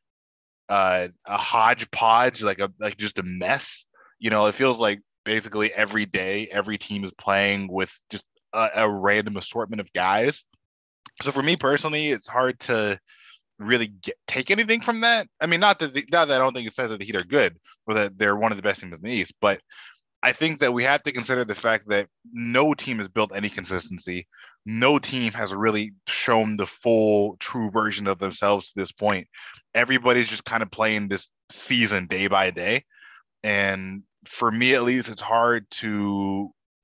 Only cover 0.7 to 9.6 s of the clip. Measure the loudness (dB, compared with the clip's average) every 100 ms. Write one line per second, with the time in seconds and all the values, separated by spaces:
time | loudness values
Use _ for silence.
0.7 | 2 2 2 -2 -8 -6 -4 0 2 4
1.7 | 2 -2 0 4 6 4 0 -2 -2 -4
2.7 | -4 -6 -4 -6 -6 -6 -4 -2 -2 -4
3.7 | -12 -16 _ _ _ 0 2 2 4 2
4.7 | 2 0 -2 _ _ -4 -4 -2 -2 0
5.7 | 0 -2 -2 -2 -2 -2 -4 -4 -4 -4
6.7 | -6 -6 -6 -8 -6 0 2 2 0 -4
7.7 | -4 -4 -8 -14 -14 -14 _ _ -2 0
8.7 | 2 0 2 2 2 0 -6 -6 -6